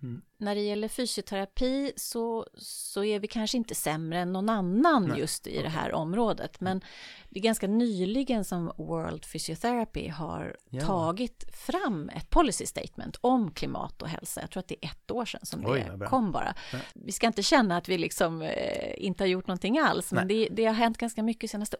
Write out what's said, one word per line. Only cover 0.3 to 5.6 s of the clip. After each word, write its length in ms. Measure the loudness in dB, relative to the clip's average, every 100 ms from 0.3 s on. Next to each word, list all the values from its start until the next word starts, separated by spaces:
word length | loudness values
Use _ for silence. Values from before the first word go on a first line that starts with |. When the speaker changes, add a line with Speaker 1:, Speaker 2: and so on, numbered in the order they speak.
| _
Speaker 2:
När 180 | -4 0
det 60 |
gäller 260 | 0 -2 -2
fysioterapi 1040 | -2 -2 -4 -4 -4 -2 0 2 2 -2 -4
så, 520 | -6 -4 -2 -4 -6 -12
så 460 | -14 -10 -6 -2
är 160 | 0 0
vi 80 | -2
kanske 300 | -2 0 0
inte 180 | 0 -2
sämre 440 | 0 0 0 -2
än 140 | 0
någon 160 | 0 2
annan 560 | 2 2 6 8 6 4
Speaker 1:
Nej. 120 | 0
Speaker 2:
just 280 | -2 -4 -4
i 40 |
det 60 |
Speaker 1:
Okej. 100 | -4